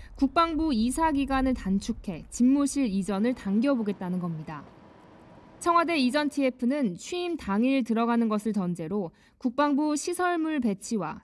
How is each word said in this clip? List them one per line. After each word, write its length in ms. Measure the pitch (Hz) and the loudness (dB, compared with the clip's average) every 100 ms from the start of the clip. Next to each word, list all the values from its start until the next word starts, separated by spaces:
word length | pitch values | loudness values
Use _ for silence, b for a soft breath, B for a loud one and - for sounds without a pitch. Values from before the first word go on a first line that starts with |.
| B - | B -2
국방부 580 | 269 339 330 311 320 | 0 2 2 2 0
이사 380 | 226 233 262 320 | 2 0 2 2
기간을 420 | 277 262 269 262 | 2 0 0 0
단축해 720 | 254 190 196 - 226 - 156 - | 0 0 -2 -2 -6 -8 -10 -8
집무실 580 | - 247 277 277 285 254 | 2 4 4 2 0 0
이전을 480 | 196 185 196 233 254 | 0 -2 0 0 -2
당겨보겠다는 840 | 196 202 269 262 208 196 180 180 | 0 2 2 2 -2 -4 -4 -4
겁니다. 440 | 175 156 156 151 - - - - - - - - - - | -4 -6 -10 -14 -16 -20 -20 -20 -20 -20 -20 -20 -20 -4
청와대 380 | 339 339 330 330 | 2 4 4 2
이전 320 | 247 294 294 | 2 2 0
티에프는 680 | 285 269 254 240 294 233 175 | 0 0 0 0 0 0 -4
취임 400 | - 359 349 339 | -6 -4 -4 -4
당일 460 | - 196 254 269 | -2 2 2 2
들어가는 440 | 226 226 233 233 226 | 2 0 2 2 2
것을 240 | 214 220 | 0 -2
전제로 580 | 208 180 175 160 208 170 b b _ | -2 -2 -4 -4 -4 -6 b b _
국방부 580 | 254 240 294 285 302 302 | -4 0 2 2 0 -2
시설물 680 | - 349 359 349 320 302 | -2 -2 0 0 -2 0
배치와 600 | 226 196 - 226 156 - | -2 -4 -4 -4 -4 -8